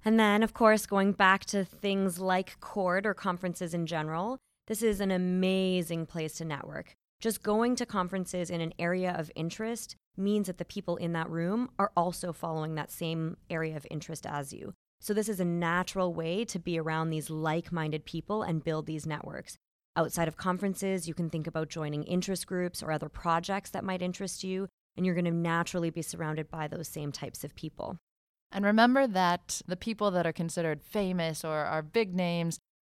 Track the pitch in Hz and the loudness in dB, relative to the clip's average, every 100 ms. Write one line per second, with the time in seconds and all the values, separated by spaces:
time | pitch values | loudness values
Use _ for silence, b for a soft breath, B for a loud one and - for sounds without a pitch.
0 | 220 220 214 208 220 - 220 214 - 196 | 4 6 6 6 2 6 6 6 4 2
1 | 196 196 190 196 - 202 185 - 202 196 | 2 6 6 6 4 -2 -2 -2 -2 2
2 | 196 170 190 185 190 - - - 185 180 | 0 0 0 0 0 -10 -8 -2 0 2
3 | 208 190 196 175 185 170 175 175 165 165 | 0 -2 -2 -2 -4 -4 -4 -2 -2 -2
4 | 156 160 202 262 _ _ - 220 226 196 | -2 -4 -4 -6 _ _ -8 0 2 2
5 | 196 185 180 185 185 190 190 180 165 165 | 2 2 2 2 4 4 2 2 0 -4
6 | 160 175 156 - 165 143 - 147 - - | -4 -4 -6 -6 -6 -6 -6 -10 -12 -18
7 | _ _ 226 220 - 214 233 247 240 208 | _ _ -4 -2 0 2 4 0 0 -2
8 | 180 190 180 185 175 175 165 - 170 185 | 0 -2 -2 -4 -2 -2 -4 -2 0 2
9 | 185 175 156 - 165 - 220 233 - - | 0 -2 -6 -4 -6 -4 -4 -4 -8 -16
10 | _ - 196 208 190 180 180 - 185 170 | _ -4 2 2 0 -4 -6 -6 -4 -2
11 | 170 170 160 165 170 214 247 - 202 - | 0 -2 -2 -2 0 0 -2 0 0 2
12 | 175 175 185 160 165 160 156 156 147 - | 0 0 -6 -6 -4 -2 -2 -4 -6 -6
13 | 165 165 160 - _ 170 160 156 - 156 | -4 -2 -2 -6 _ -4 -2 -6 -8 -10
14 | - 160 - 147 139 - - - _ _ | -8 -10 -6 -6 -6 -10 -12 -14 _ _
15 | - 208 214 202 175 170 175 175 180 196 | -2 0 0 0 0 2 2 2 0 0
16 | 185 165 165 180 233 190 170 165 156 160 | 0 0 -2 -2 -2 -4 -2 -2 0 0
17 | 160 156 151 156 160 160 170 170 156 156 | 0 -2 -2 -2 0 0 -2 -2 -2 -4
18 | - 170 - 214 - 160 156 156 156 156 | -4 -8 -2 -2 0 -2 0 -4 -2 -6
19 | 156 151 - - - - _ _ _ - | -4 -6 -6 -12 -12 -18 _ _ _ 0
20 | 160 - 165 - 185 180 196 185 196 190 | 0 2 0 0 -2 0 0 0 0 -2
21 | 165 160 170 165 151 160 156 - 151 147 | -2 -4 -2 -2 -4 -4 -4 -4 -4 -2
22 | 151 180 180 185 - 185 180 - 160 156 | 0 0 0 -4 -2 -2 -2 -4 -4 -2
23 | 156 - 175 165 170 196 196 190 190 185 | -4 -6 0 0 0 -4 -4 -6 -4 -2
24 | 180 180 190 - 190 185 190 _ _ - | -2 -4 -8 -6 -4 -4 -4 _ _ -2
25 | 185 175 175 170 170 165 170 180 170 160 | 2 2 2 2 2 2 0 0 -2 -2
26 | 156 170 160 156 151 160 151 156 156 - | -6 -4 -4 -4 -6 -6 -6 -6 -8 -6
27 | 147 139 131 - 143 - 156 - - 170 | -6 -6 -10 -10 -12 -10 -12 -8 -8 -8
28 | _ _ _ _ _ 196 202 214 240 254 | _ _ _ _ _ 0 4 8 8 8
29 | 269 185 180 175 - - - 180 - 214 | 6 6 6 4 0 -8 -4 -6 -4 0
30 | 208 180 165 160 170 165 165 151 - 220 | 2 4 2 0 -2 0 -2 -2 -4 -2
31 | 196 185 165 156 160 156 151 156 156 233 | 0 0 0 -2 -2 -2 0 -2 0 0
32 | 220 180 180 170 170 156 _ _ | 2 2 0 2 -2 -4 _ _